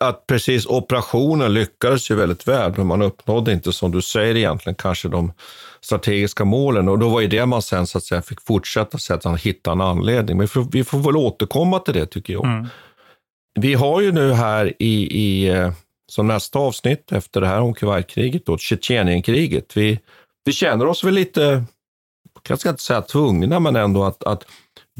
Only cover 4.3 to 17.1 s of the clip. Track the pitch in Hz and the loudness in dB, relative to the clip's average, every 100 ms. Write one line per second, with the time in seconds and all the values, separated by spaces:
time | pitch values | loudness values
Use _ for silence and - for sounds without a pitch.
4.3 | 113 101 - - 90 95 87 90 90 85 | 2 0 -2 -6 -6 -4 -4 -4 -2 -2
5.3 | - - - - - - 104 - 101 101 | -4 -16 -20 -20 -20 -4 -4 0 -2 -2
6.3 | - 101 120 139 110 92 101 117 117 104 | 0 0 2 2 2 2 2 2 2 2
7.3 | 107 123 120 - 92 90 92 - 87 - | 2 2 0 0 -2 0 -4 -2 -4 -4
8.3 | - - 104 - 110 107 - - 87 87 | -8 -2 -2 0 -4 -4 -4 -4 -4 -2
9.3 | 85 104 - - 87 95 87 95 120 101 | -2 -2 -4 -2 0 0 0 0 0 0
10.3 | 87 101 135 123 131 127 139 147 156 123 | 0 0 -2 -2 -2 -2 0 0 2 0
11.3 | - 101 135 180 185 180 98 78 101 - | -2 -4 0 0 0 0 -2 -4 -6 -8
12.3 | 92 127 110 120 - - _ _ _ _ | -4 -2 -4 -6 -14 -20 _ _ _ _
13.3 | _ _ - 127 131 139 170 202 160 139 | _ _ -2 0 2 2 2 2 2 2
14.3 | 117 113 107 98 - 113 107 90 98 104 | 2 2 2 0 0 0 0 0 -2 0
15.3 | 95 95 92 90 87 _ _ _ - 107 | 2 2 2 0 -4 _ _ _ -2 0
16.3 | 107 - 139 139 - 120 143 - | 0 -2 -2 -2 0 -2 -2 -2